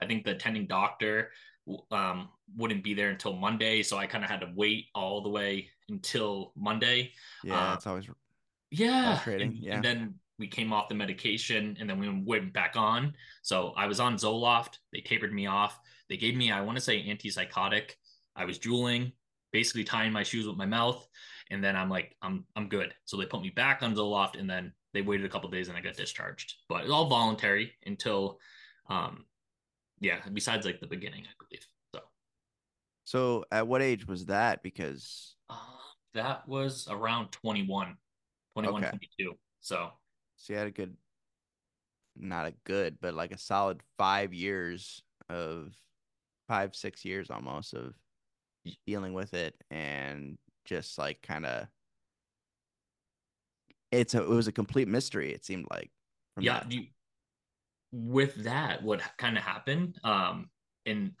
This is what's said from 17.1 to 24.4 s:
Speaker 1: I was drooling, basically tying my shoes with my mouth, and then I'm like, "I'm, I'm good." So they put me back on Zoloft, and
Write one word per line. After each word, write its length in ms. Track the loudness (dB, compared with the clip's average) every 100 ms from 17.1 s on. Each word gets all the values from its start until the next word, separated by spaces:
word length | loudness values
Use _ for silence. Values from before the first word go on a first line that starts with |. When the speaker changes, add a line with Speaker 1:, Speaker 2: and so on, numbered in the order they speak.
| -6 -4 -4 -2 0 2 2 0 -10 _ _ _ -6
Speaker 1:
I 100 | -6
was 140 | -4
drooling, 540 | 0 2 4 2 0 -6 _ _ _
basically 300 | 2 2 0 0
tying 260 | 2 2
my 100 | 2
shoes 240 | 0 -2 -2
with 100 | -2
my 80 | 0
mouth, 400 | 4 2 0 -8 -20 -18 -18 -8
and 120 | 0
then 120 | 2 2
I'm 120 | 2
like, 280 | 0 -2 _
"I'm, 260 | -4 -4 -6 -8
I'm 140 | -2
good." 260 | -2 -2 -6 -6
So 120 | -4
they 80 | -4
put 140 | -4
me 80 | -2
back 320 | 2 4 4
on 120 | 2 2
Zoloft, 440 | 2 4 2
and 100 | 0